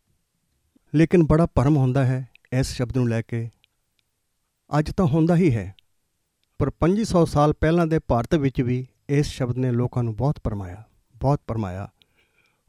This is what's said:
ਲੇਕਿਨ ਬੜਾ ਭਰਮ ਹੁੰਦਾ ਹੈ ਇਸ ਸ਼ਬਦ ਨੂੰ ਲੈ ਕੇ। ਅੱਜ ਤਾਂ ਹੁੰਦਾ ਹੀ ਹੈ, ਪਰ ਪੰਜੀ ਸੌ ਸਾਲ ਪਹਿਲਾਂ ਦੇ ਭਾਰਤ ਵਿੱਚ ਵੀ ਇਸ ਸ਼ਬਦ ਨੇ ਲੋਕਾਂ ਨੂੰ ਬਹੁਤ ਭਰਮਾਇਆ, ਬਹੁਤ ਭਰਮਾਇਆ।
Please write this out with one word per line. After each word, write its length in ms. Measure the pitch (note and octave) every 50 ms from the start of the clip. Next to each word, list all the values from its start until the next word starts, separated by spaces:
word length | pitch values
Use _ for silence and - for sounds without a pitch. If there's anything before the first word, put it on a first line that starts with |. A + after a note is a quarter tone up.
| _ _ _ _ _ _ _ _ _ _ _ _ _ _ _ _ _ - -
ਲੇਕਿਨ 280 | D3+ E3 - - F3+ D#3
ਬੜਾ 240 | C3 D#3 D#3+ E3+ - -
ਭਰਮ 220 | C3+ A#2+ C#3+ D#3
ਹੁੰਦਾ 280 | C#3 C3 B2+ B2+ C#3 C3
ਹੈ 220 | B2+ C3 B2+ B2+ - _ _ _ - B2 B2+
ਇਸ 140 | C3 - -
ਸ਼ਬਦ 240 | - B2 A2+ A2+
ਨੂੰ 120 | C3 B2 A#2+
ਲੈ 120 | A2+ A2+
ਕੇ। 280 | A2 - A#2+ A#2 A#2 A2+ _ _ _ _ _ _ _ _ _ _ _ _ _ _ _ _ _ _ _ _ _ _ _ - D3 D3+
ਅੱਜ 120 | D#3 -
ਤਾਂ 140 | - - F#3
ਹੁੰਦਾ 300 | C3 D3+ E3 D#3+ E3+ F3
ਹੀ 200 | E3 F#3+ D#3 A#2
ਹੈ, 200 | A2 F#2 F#2+ - _ _ _ _ _ _ _ _ _ _ _ _ _ _ _ _
ਪਰ 120 | - C#3 C3+
ਪੰਜੀ 360 | - - D3+ E3+ G3 A3 A3
ਸੌ 200 | - - F3 E3
ਸਾਲ 280 | - - D3 D3 D3+ D3+
ਪਹਿਲਾਂ 340 | - D#3 D#3 E3+ F3 E3+
ਦੇ 120 | D#3 D#3+ D#3
ਭਾਰਤ 360 | - - C3 A#2 A2+ - F3
ਵਿੱਚ 260 | D#3+ C#3 C#3 - -
ਵੀ 260 | B2+ B2+ B2+ B2+ C3 - _ _ - -
ਇਸ 160 | C#3+ D3 C#3+
ਸ਼ਬਦ 320 | - - - C3+ A#2+ B2
ਨੇ 140 | B2+ B2+ B2+
ਲੋਕਾਂ 320 | A#2+ A#2+ B2 - - B2+ A#2+
ਨੂੰ 120 | A2+ G#2+
ਬਹੁਤ 240 | G#2+ B2 D3 D3+ - -
ਭਰਮਾਇਆ, 400 | A#2+ G#2 G2+ F#2+ F2 F#2 G#2+ A2+ _ _ _ _ _ _
ਬਹੁਤ 260 | A2+ - C3+ D3 - -
ਭਰਮਾਇਆ। 420 | - A2+ A2 G#2 F#2 F2+ F#2+ G2+ - _ _ _ _ _ _ _ _ _ _ _ _ _ _ _